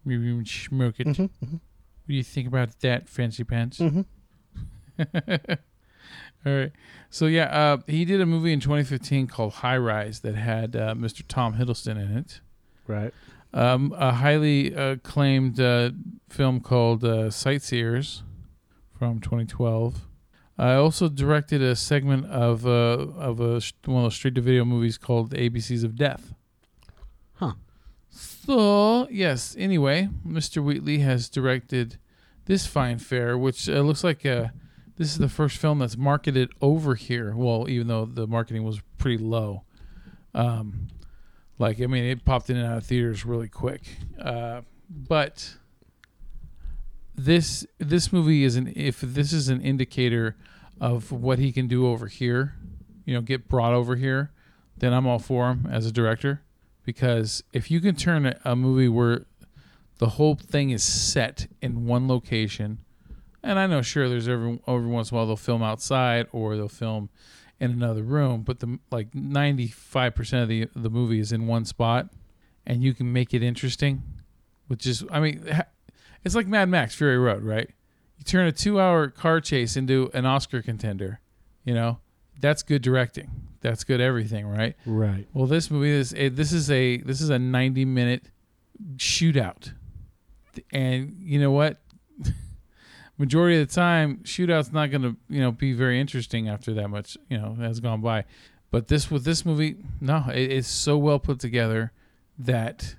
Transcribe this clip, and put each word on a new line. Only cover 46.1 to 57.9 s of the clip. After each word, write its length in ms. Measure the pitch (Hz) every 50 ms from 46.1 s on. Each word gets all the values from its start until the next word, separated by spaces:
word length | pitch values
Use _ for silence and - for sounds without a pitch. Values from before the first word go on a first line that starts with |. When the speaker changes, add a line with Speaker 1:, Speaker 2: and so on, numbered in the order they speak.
| _ _ - - - - - - - - - - - - - - - - - - -
Speaker 1:
this, 500 | - 131 139 170 170 160 - - - - - _
this 340 | _ 175 143 160 175 160 -
movie 320 | - 180 160 151 160 147 139
is 120 | 131 117
an, 180 | 123 131 131 -
if 260 | - 143 139 123 -
this 320 | - 123 123 143 147 143 165
is 160 | 160 135 131
an 120 | 131 127
indicator 720 | - 131 135 131 131 - - - 127 120 113 117 113 110 107 - - - - - - - - -
of 320 | - 123 123 117 110 -
what 280 | 139 120 120 131 131 123
he 120 | 135 135
can 160 | 117 135 127
do 200 | 120 123 123 127
over 200 | 123 120 113 117
here, 480 | 107 - - 131 120 120 123 135 143 - - - - - - - - - - -
you 80 | - 127
know, 80 | 120
get 260 | 117 113 131 127 -
brought 260 | - - 127 117 120 120
over 220 | 123 120 120 127
here, 360 | 120 131 135 131 135 143 147 - _ _ _ _ _ _ _ _
then 160 | - - 123 120
I'm 140 | 127 131
all 120 | 127 123 113
for 300 | - - 131 123 123 123
him 180 | 127 123 - 135
as 140 | 127 113 110
a 60 | 113
director. 500 | 110 120 113 110 113 - - 139 139 147 _ _ _ _ _ _ _ _ _
Because 600 | - 117 - 131 127 120 117 113 107 - - - _
if 200 | - 123 - -
you 80 | 160 170
can 160 | 170 202